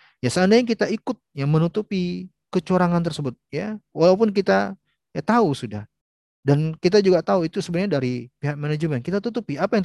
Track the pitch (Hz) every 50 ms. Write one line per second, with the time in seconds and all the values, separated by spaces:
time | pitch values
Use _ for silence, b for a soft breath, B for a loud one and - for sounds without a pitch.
0 | b b b b - 123 - 180 185 190 214 240 254 226 226 - - 170 208 214
1 | - - 254 - _ _ _ 143 139 143 151 156 165 170 - 214 214 - 208 185
2 | 180 175 180 180 185 185 - _ _ _ - 185 175 - 185 180 180 175 175 175
3 | 170 170 156 - 147 131 - - _ _ - 147 190 214 220 208 - _ - 156
4 | 160 180 185 196 226 214 196 202 190 - 190 196 202 196 196 - _ _ _ _
5 | _ _ - 160 - - 214 240 226 160 139 - - 110 104 104 104 - _ _
6 | _ _ _ _ _ _ _ _ _ 139 143 147 156 160 160 - - 180 185 214
7 | 202 190 180 165 156 - 196 185 165 160 - 208 170 - 170 170 196 208 156 139
8 | 131 127 127 123 117 123 _ _ - 143 147 147 147 151 151 151 165 160 147 123
9 | 123 175 185 202 202 240 220 240 214 - 143 135 175 208 - 214 180